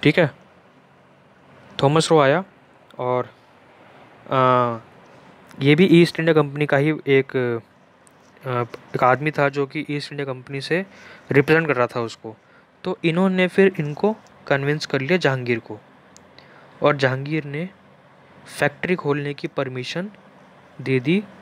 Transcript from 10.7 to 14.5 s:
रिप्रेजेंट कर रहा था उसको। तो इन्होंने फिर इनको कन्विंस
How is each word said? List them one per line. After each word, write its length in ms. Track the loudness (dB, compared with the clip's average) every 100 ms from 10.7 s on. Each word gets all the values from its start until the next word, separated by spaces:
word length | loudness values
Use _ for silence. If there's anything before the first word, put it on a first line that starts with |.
| -4 -4 -14 -20 -20 0
रिप्रेजेंट 360 | 2 4 2 2
कर 80 | 0
रहा 120 | 0
था 140 | 0
उसको। 340 | -6 -8 -16 -18 _ _ _ _
तो 140 | -8 -4
इन्होंने 440 | -2 0 0 2 0
फिर 260 | 4 2 2
इनको 360 | -8 -2 -4 -4 -12 _
कन्विंस 380 | -2